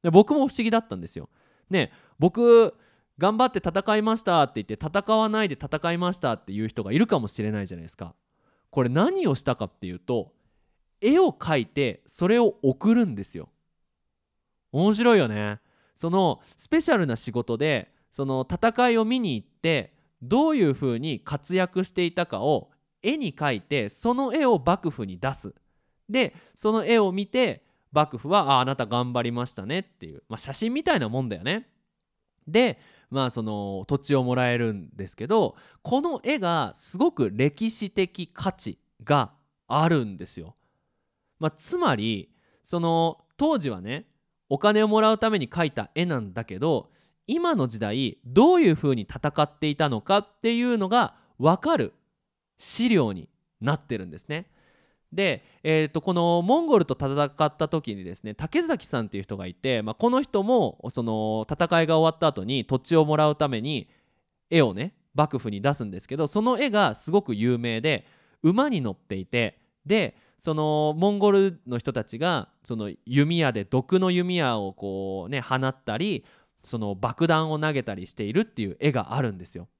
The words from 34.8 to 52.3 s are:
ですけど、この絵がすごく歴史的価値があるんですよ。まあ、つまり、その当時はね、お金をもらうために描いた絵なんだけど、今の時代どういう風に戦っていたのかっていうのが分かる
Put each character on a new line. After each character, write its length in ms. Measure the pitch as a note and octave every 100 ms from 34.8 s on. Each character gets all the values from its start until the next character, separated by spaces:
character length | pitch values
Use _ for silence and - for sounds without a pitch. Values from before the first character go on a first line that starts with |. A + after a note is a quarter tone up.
| D2+ -
で 100 | F#2+
す 100 | -
け 120 | B2
ど、 280 | A3 F#3 - - _
こ 180 | - B3+
の 180 | E4 C4
絵 160 | A#3+ D4
が 320 | F3+ E3 A#2
す 240 | - - F3+
ご 140 | B3
く 180 | - A2
歴 380 | G#2 C#3+ C#3+ A3+
史 220 | A3 G3
的 360 | - F#3 - E3+
価 180 | - G3
値 280 | - A2 - _ _
が 300 | G#2 C#3+ A2 _ _ _ _
あ 200 | C#3+ E3
る 180 | D#3+ A2
ん 120 | F2+
で 80 | F#2
す 140 | -
よ。 160 | E2 _ _ _ _ _ _ _ _ _
ま 100 | D#3
あ、 20 |
つ 260 | - - F4+
ま 180 | D#4 A#2
り、 360 | A2 G#2 - _ _ _
そ 160 | - F3
の 460 | E3 E3 E3 - _ -
当 220 | D4 C#4+
時 100 | C#3+
は 120 | F#2+
ね、 260 | G2 C#3+ - _ _ _ _
お 100 | C#3
金 220 | G#3 G#3+
を 40 | G#3+
も 140 | G#3+
ら 100 | A3
う 60 | A3
た 120 | A3+
め 100 | G#3
に 100 | B2+
描 160 | F3 D#3+
い 40 |
た 200 | - G2+
絵 120 | - F3+
な 140 | C#3
ん 140 | G#2
だ 120 | F#2 A2+
け 120 | F#2+
ど、 340 | D3+ C3 - _ _ _ -
今 280 | D4+ F4 C4
の 120 | C3
時 120 | A2
代 380 | G#2 A#2 B2+ - A#2+
ど 300 | C#3+ D4 F4+
う 60 |
い 100 | B3
う 40 | D#3
風 200 | C#3+ B2
に 80 |
戦 280 | G2+ - D3+ -
っ 180 | D3 _
て 100 | D3+
い 60 | C#3+
た 140 | D3+
の 120 | A2+
か 160 | - G3+
っ 220 | G#3 _
て 160 | A3+ A#3
い 60 |
う 140 | B3 A#3
の 120 | F#3+
が 260 | A#3 G#3 _ _ _
分 240 | C#3 F#3
か 160 | D4 D#4+
る 160 | G#2+ _ _ _ _